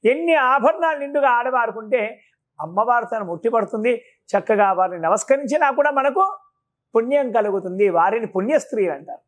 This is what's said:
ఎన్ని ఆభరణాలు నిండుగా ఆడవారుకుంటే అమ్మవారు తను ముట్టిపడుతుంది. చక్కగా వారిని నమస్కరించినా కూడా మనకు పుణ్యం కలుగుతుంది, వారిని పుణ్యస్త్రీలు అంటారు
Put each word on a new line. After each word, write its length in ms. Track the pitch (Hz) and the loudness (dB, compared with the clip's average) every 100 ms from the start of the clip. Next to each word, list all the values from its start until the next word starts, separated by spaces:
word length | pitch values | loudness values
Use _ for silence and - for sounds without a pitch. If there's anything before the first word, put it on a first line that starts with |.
ఎన్ని 300 | 220 285 339 | 2 2 2
ఆభరణాలు 640 | 320 254 277 233 311 330 294 | 2 4 4 2 2 -2 -2
నిండుగా 300 | 277 285 277 | -4 0 2
ఆడవారుకుంటే 920 | 240 254 254 226 214 214 247 214 247 _ _ _ - | 2 0 -2 -2 -6 -4 -2 -2 -8 _ _ _ -14
అమ్మవారు 440 | 160 185 226 240 | -6 -2 0 0
తను 200 | 233 226 | -2 -8
ముట్టిపడుతుంది. 760 | 185 170 226 226 202 220 226 226 - _ - 202 | -6 -4 -2 0 -2 -2 -2 -2 -8 _ -4 -4
చక్కగా 360 | 196 214 196 | 0 2 2
వారిని 300 | 185 185 180 | 2 -2 -2
నమస్కరించినా 680 | 160 208 - 269 269 311 285 | 0 0 0 -2 0 0 0
కూడా 200 | 262 294 | 2 0
మనకు 460 | 277 277 381 381 - _ _ _ _ _ 226 | 2 0 0 -2 -2 _ _ _ _ _ -2
పుణ్యం 360 | 233 285 254 | 2 0 0
కలుగుతుంది, 560 | 220 208 196 180 185 202 | 0 0 -2 -6 0 2
వారిని 380 | 170 180 226 220 | 4 2 0 -4
పుణ్యస్త్రీలు 680 | 185 208 302 - 220 185 | -4 0 -2 -2 -2 -2
అంటారు 280 | 143 156 - | -4 -12 -16